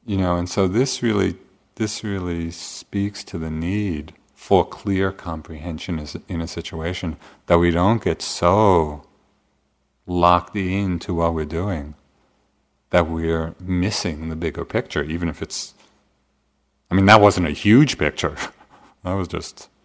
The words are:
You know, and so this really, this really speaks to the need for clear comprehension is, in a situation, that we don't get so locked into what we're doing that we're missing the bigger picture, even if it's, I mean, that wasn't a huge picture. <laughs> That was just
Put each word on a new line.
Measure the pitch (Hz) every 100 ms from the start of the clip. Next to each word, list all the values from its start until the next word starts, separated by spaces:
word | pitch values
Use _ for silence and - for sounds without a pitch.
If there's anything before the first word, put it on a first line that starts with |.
| -
You | 98
know, | 92 87
and | 87
so | - 95
this | 101 139 -
really, | 120 104 95 90 _ _ _ -
this | 107 -
really | 107 98 90 87 85
speaks | 85 - - - 101 101 101 -
to | -
the | 80
need | 78 85 101 104 78 73 - _
for | _ - 98 82
clear | - - 95 95
comprehension | 95 - 80 76 78 82 80 - 85
is, | 76 85 -
in | 85
a | 82
situation, | - - 80 80 90 87 78 - - -
that | 87
we | 87
don't | 85 92 113
get | 92 80
so | - - 87 98 107 90 78 76 - _ _ _ _ _ _ _ _ _ -
locked | 90 87 87 - 104
into | 92 98 98 87 -
what | 85 85
we're | 82 78
doing | 82 98 82 73 76 _ _ _ _ _ _ _ _ _
that | 90 82
we're | 82 82 82 82 -
missing | 90 90 92 - 90 76 80
the | 80
bigger | 82 73
picture, | 71 113 123 -
even | 73 85 85
if | 73
it's, | - - - _ _ _ _ _ _ _ _ _ _ _ _
I | 92
mean, | 98
that | 107
wasn't | 101 95 82
a |
huge | 73 104 113 147 -
picture. | 78 - 80 73
<laughs> | - _ _ - _ _
That | 90
was | 92 87
just | 82 - - - _